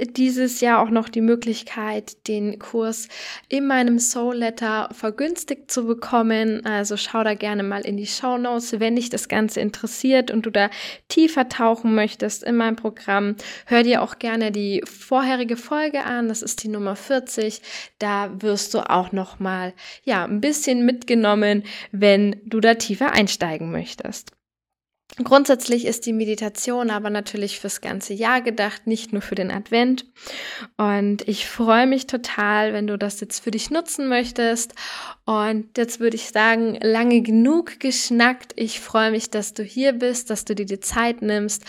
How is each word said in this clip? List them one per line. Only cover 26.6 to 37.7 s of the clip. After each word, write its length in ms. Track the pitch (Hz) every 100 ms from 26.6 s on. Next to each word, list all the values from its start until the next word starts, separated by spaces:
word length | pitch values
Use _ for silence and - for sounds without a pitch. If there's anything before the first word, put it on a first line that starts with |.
| 247 247 233
aber 220 | 208 214
natürlich 480 | 208 208 208 202 -
fürs 200 | 202 -
ganze 340 | - 190 -
Jahr 280 | 202 226 254
gedacht, 440 | 247 220 208 - 226
nicht 280 | 226 -
nur 80 | 202
für 140 | - 190
den 160 | 185
Advent. 540 | 208 - 233 247 262 - _ - - - - 214 -
Und 480 | 208 202 202 202 -
ich 200 | 202 -
freue 380 | - 226 226 262
mich 220 | 262 262
total, 680 | 247 247 - 208 214 214
wenn 140 | 214 208
du 100 | 202
das 240 | 202 202
jetzt 200 | 208 -
für 100 | 233
dich 180 | 214 -
nutzen 400 | 311 330 - 269
möchtest. 640 | 247 247 247 233 233 - - - - - -
Und 540 | - 214 214 220 220 -
jetzt 240 | 233 233
würde 140 | 233 226
ich 140 | -
sagen, 500 | 214 220 226 226 -
lange 400 | 220 220 240 240
genug 580 | 233 220 247 330 330